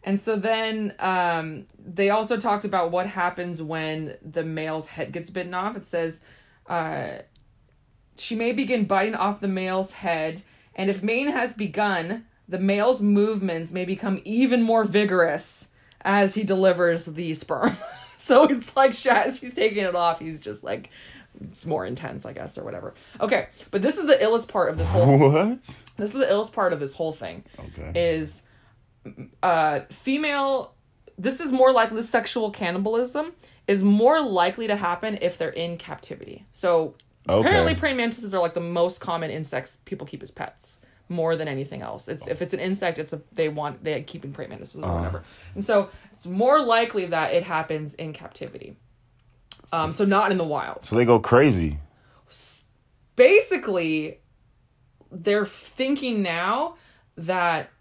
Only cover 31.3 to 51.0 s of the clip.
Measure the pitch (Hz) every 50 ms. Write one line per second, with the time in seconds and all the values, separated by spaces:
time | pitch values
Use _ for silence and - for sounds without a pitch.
31.3 | 269 262 349 285 254 262 262 262 262 233 226 226 220 220 233 - - 233 220 -
32.3 | - 247 220 208 202 - 208 170 175 185 196 214 226 233 254 247 - 294 302 339
33.3 | 349 _ - - - _ _ - 202 196 190 202 202 208 226 254 311 320 294 240
34.3 | 190 180 175 180 190 233 226 214 202 202 202 175 175 175 - 220 208 - - 180
35.3 | 175 - 165 - - - 170 170 170 165 - 160 147 - - - - - - -
36.3 | - - - _ _ - - 180 170 165 160 151 - _ _ _ _ _ _ -
37.3 | - 208 226 320 392 - - 320 320 - - 294 269 247 233 233 226 240 233 202
38.3 | 190 185 175 170 165 175 175 170 175 170 170 180 180 - - 190 170 165 165 156
39.3 | 104 160 156 - - 131 135 - - - _ - 196 - - 143 - - - -
40.3 | - - - - _ _ - - - _ _ _ _ _ _ _ 180 170 160 165
41.3 | 165 156 160 151 135 135 139 135 - - - 58 - - - - - - - -
42.3 | - - 180 175 190 - - 185 190 196 190 175 165 - 156 151 - 147 - _
43.3 | _ - 160 156 151 151 147 147 143 - - 160 151 127 147 - - - 139 139
44.3 | 139 - 139 - - - - - - - 76 90 87 85 85 85 90 82 82 -
45.3 | - - - - - 202 202 - 220 202 196 190 - - - - - _ - 175
46.3 | 180 196 233 254 285 311 277 233 226 226 233 226 226 208 180 170 165 160 156 -
47.3 | - 175 170 185 170 160 160 - 160 151 151 147 - - 165 156 151 - - -
48.3 | - - - - - - - - - _ _ _ _ _ _ _ _ _ _ _
49.3 | _ _ _ _ - - - _ - 165 156 160 160 - 208 196 196 196 214 196
50.3 | 190 185 165 156 147 131 78 - - - - - 107 117